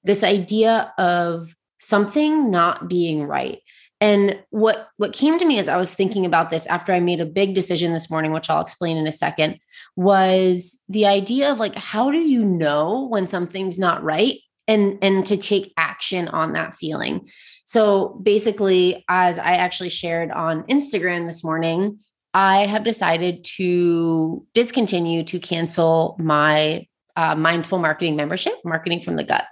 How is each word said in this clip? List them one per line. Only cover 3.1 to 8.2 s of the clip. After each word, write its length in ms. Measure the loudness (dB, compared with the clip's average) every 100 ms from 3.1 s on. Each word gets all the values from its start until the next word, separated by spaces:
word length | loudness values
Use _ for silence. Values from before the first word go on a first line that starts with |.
| -2
right." 340 | -2 -4 -4 -10 _ _ _ _
And 400 | 4 4 2 0 _
what, 380 | 0 2 0 -6 -6
what 160 | -6
came 260 | 0 2 4
to 60 | 2
me 120 | 2
as 100 | 0
I 100 | 0
was 180 | -2 -2
thinking 320 | -2 0 2
about 240 | 2 0
this 160 | -4 -4
after 260 | -4 0
I 60 | 0
made 220 | 2 0
a 40 | -2
big 300 | 0 0 0
decision 360 | -2 -2 -2
this 200 | -2 -4
morning, 220 | -2